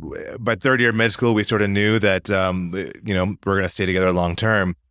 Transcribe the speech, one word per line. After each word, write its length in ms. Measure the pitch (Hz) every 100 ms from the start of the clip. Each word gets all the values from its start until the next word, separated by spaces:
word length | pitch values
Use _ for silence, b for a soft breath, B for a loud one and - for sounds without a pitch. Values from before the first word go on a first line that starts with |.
| 76 78 - -
by 160 | 113
third 260 | 104 131 127
year 100 | 120
of 60 | 110
med 160 | 113
school, 220 | - 120
we 80 | 107
sort 200 | 104 107
of 80 | 104
knew 280 | 98 104 110
that, 320 | 101 92 -
um, 420 | 98 95 92 87 92 90 -
you 100 | 107
know, 220 | 95 95 98
we're 120 | 101 98
gonna 120 | 92
stay 180 | - 95
together 260 | 92 92
long 240 | 90 87 87
term. 400 | 110 107 92 85 _